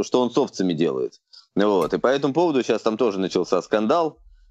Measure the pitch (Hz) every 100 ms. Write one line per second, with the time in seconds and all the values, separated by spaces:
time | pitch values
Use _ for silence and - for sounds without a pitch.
0 | - 127 123 147 123 - 92 78 80 65
1 | 58 - _ - _ 92 104 95 78 95
2 | 123 139 143 147 175 135 110 110 113 110
3 | 120 95 90 95 85 90 - 107 110 165
4 | 160 - - - _